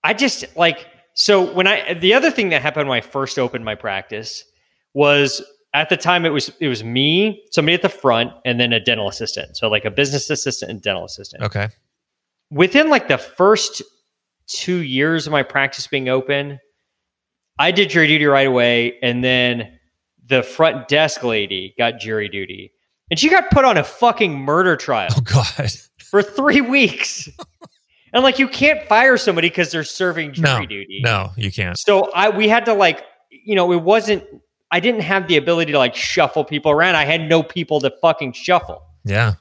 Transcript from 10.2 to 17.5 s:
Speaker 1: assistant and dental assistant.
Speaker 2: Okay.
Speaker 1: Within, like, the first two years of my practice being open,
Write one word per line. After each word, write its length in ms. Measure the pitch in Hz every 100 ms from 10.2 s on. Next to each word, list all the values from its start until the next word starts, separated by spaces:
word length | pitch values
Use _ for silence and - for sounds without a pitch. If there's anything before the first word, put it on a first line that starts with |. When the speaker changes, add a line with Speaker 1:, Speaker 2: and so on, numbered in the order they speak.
| -
Speaker 1:
assistant 440 | 151 139 - -
and 100 | 107
dental 220 | 104 95
assistant. 400 | 87 - 101 -
Speaker 2:
Okay. 240 | 107 104 107 _ _ _ _ _ _ _ _
Speaker 1:
Within, 400 | 143 185 269 311
like, 160 | 277 -
the 80 | 135
first 640 | - - 190 214 - - - _ _ _ _ _ -
two 340 | - - 180
years 440 | 151 131 151 165 151
of 40 |
my 120 | 147
practice 420 | 135 143 135 - -
being 220 | 143 127
open, 500 | 131 131 143 143 139 _ _ _ _ _ _ _ _ _